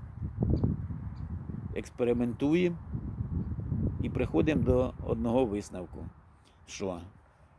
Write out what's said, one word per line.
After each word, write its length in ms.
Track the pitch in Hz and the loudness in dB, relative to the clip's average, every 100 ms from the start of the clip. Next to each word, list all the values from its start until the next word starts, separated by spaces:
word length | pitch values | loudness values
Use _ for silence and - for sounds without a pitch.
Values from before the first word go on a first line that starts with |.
| - - - - - - - - - - - - - - - - - - | -10 -8 -6 0 2 4 4 0 -4 -6 -8 -8 -8 -8 -6 -8 -6 -6
експериментуємо 1000 | - - 120 120 120 117 139 170 175 170 - - - - - - - - - - - - | -6 0 2 4 2 2 2 4 4 0 -6 -6 -6 -6 -2 -2 -2 -4 -2 0 0 0
і 80 | 120 | -2
приходимо 540 | - 123 156 151 143 | 0 2 4 4 4
до 300 | - 127 127 - | 4 4 4 -2
одного 420 | - 117 117 123 127 | -2 0 2 4 4
висновку, 600 | 101 - 92 90 - 85 - - - - - - | 0 -4 -8 -10 -10 -12 -14 -20 -20 -20 -20 -14
що 360 | - 98 87 90 - - _ - | -6 -4 -4 -10 -18 -20 _ -20